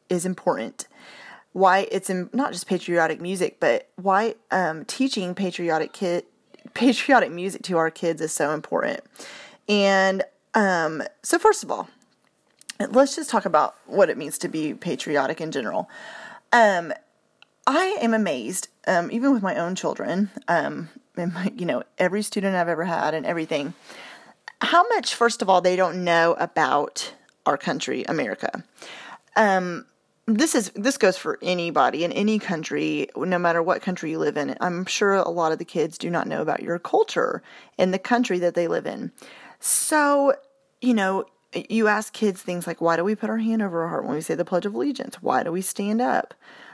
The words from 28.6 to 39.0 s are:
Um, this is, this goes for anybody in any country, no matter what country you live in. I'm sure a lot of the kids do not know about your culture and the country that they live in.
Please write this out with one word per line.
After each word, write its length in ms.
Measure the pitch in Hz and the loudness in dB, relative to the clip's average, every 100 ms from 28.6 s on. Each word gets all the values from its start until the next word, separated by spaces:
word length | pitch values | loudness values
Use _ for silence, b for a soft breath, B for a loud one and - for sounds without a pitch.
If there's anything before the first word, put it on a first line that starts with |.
| - B B B B B _ | -12 B B B B B _
Um, 520 | - 214 190 180 170 - _ _ _ - | 2 4 4 0 -6 -12 _ _ _ -2
this 280 | 220 320 | 2 2
is, 160 | 285 190 | 2 -2
this 240 | - 220 269 | -2 -2 4
goes 180 | - - | 2 2
for 220 | 156 - | -2 -4
anybody 640 | - 180 170 151 127 143 | -2 -2 0 2 2 2
in 80 | 170 | -2
any 260 | - 208 214 | 0 0 0
country, 680 | - 165 160 147 156 151 - - | -2 -6 -4 -4 -2 -2 -4 -4
no 220 | 170 180 | -2 0
matter 240 | 170 170 | 2 2
what 180 | 165 - | 0 0
country 300 | - 180 160 | -2 -6 -4
you 80 | 160 | -2
live 180 | 151 151 | -2 -2
in. 220 | 139 - | -4 -4
I'm 240 | 180 175 | -4 -4
sure 300 | 185 - 202 | -4 0 2
a 160 | 196 - | 2 0
lot 220 | 170 160 | 0 0
of 60 | 160 | -2
the 60 | |
kids 320 | 175 180 160 - | -4 -4 -4 -4
do 140 | 170 | -4
not 160 | 170 - | -4 -2
know 160 | - | -4
about 200 | 156 - | -2 -4
your 160 | - 175 | -4 -6
culture 640 | - 359 440 - - - B B B B | 0 0 2 0 -2 -2 B B B B
and 160 | 185 | 0
the 40 | 190 | 0
country 400 | - 240 240 180 | 0 0 2 0
that 120 | 175 | 0
they 160 | 170 170 | 0 0
live 180 | 165 156 | -2 -4
in. 240 | - | -8